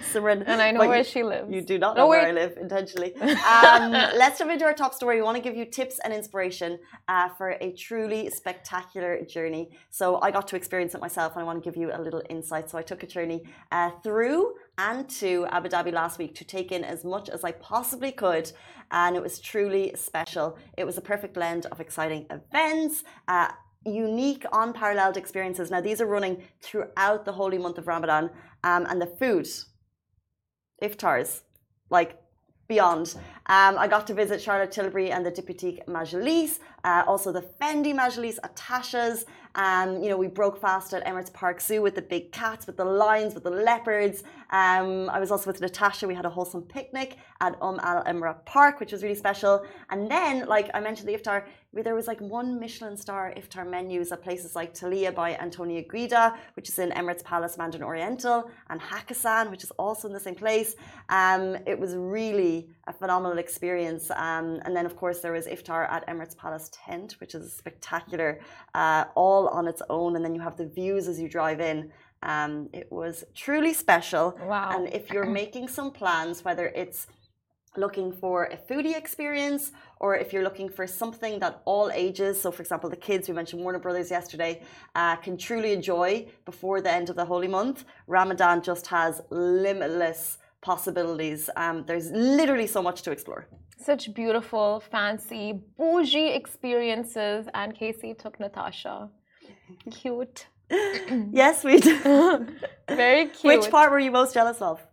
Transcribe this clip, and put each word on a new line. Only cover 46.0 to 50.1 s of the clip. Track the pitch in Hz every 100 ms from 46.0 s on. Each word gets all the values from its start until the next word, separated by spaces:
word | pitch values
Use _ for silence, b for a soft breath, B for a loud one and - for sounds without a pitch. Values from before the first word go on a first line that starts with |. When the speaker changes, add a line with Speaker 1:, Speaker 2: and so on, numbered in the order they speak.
| 196
Speaker 1:
We |
had | 180 180
a |
wholesome | 170 180 180
picnic | 170 269 262 262 262 - B B
at | 185 -
Um | 190 190
Al | 175 175
Emra | - 175 165 160 -
Park, | 277 285 285
which | 214
was | 202
really | 208 202
special. | 202 202 202 202 202 B B
And | 196
then, | 214